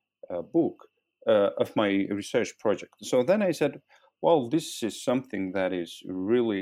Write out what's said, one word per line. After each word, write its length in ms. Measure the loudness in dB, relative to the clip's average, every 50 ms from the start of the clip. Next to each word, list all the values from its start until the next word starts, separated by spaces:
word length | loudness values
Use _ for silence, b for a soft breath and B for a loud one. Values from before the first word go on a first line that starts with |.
| _ _ _ _ -14 -10
uh, 120 | -10 -10
book, 460 | -8 -4 0 0 0 0 -2 -8 -16 _ _ _ _ _ _ _ 0 2
uh, 220 | 4 4 4 2 2 0
of 180 | -4 -2 0
my 300 | 0 0 2 2 0 0 -2
research 480 | -4 -6 -6 -4 -2 -2 -2 -2 -6 _
project. 340 | -2 -2 -2 -2 -4 -12 _ -18
So 220 | -8 -2 0 2 4
then 180 | 4 2 2
I 100 | 2 2
said, 300 | 0 2 0 -2 -2 -4 _ b b b b b b b
"Well, 280 | 2 4 4 4 4 2
this 340 | 0 -2 -2 -2 -8 -6 -6
is 200 | -6 -6 -4 -2
something 500 | -2 -2 -2 -2 -4 -6 -4 -4 -4 -2
that 180 | -2 -2 0 -2
is 280 | -4 -6 -6 -10 -14 -12
really 560 | -10 -8 -4 0 2 2 2 2 2 0 -2